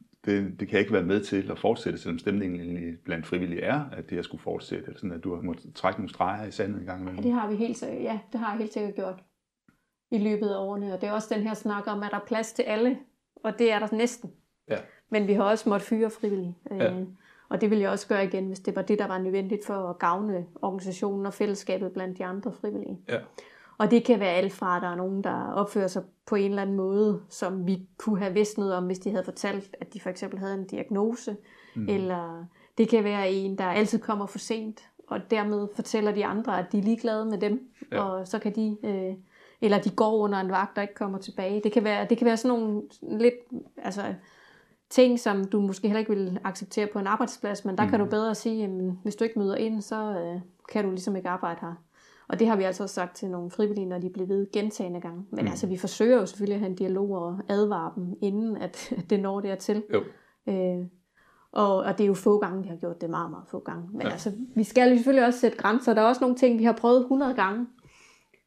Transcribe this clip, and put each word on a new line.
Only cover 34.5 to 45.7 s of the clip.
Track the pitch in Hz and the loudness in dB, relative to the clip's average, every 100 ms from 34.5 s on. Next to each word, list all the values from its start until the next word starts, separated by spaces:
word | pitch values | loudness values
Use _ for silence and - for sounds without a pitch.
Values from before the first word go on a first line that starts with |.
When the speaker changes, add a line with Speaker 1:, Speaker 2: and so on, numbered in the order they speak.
| 226 220 220 - - - | -6 -6 -12 -20 -20 -8
Speaker 2:
og | 214 - | -8 0
dermed | 220 208 208 202 | 0 2 0 -2
fortæller | 220 240 220 208 | -6 -2 0 2
de | 208 202 | 2 0
andre, | 202 247 226 | -2 0 -2
at | 180 | 0
de | 208 | 2
er | |
ligeglade | 196 226 226 214 | 2 2 0 0
med | 220 202 | -2 0
dem. | 208 240 - _ - | 0 0 -4 _ -6
Speaker 1:
Ja. | - | -2
Speaker 2:
Og | 196 185 185 | -2 -4 -4
så | 220 | -2
kan | 214 | -2
de, | 214 220 208 | 0 -2 -2
øh, | 214 196 185 190 - _ - _ | -4 -2 -4 -6 -14 _ -20 _
eller | 214 202 | 4 4
de | 196 | 2
går | - 220 | 2 2
under | 220 208 196 | 4 2 0
en | 190 | 0
vagt, | 190 202 - | 0 0 -2
der | |
ikke | 202 | -6
kommer | - 202 190 | -4 -6 -6
tilbage. | - - 190 208 | -8 -6 -2 0
Det | 208 | 2
kan | 226 | 2
være, | 208 202 202 | 2 0 2
det | 233 | 4
kan | 240 | 4
være | 226 | 4
sådan | 254 240 | 2 2
nogle | 220 208 - - | 0 -2 -6 -14
lidt, | - 214 240 240 - 247 - - | -6 4 4 4 -8 -12 -12 -10
altså, | - 196 208 185 - _ - - _ _ _ | -8 -6 -6 -8 -12 _ -20 -20 _ _ _
ting, | - 254 240 | 6 6 6
som | 226 196 | 2 0
du | 196 214 | 0 2
måske | 202 | 0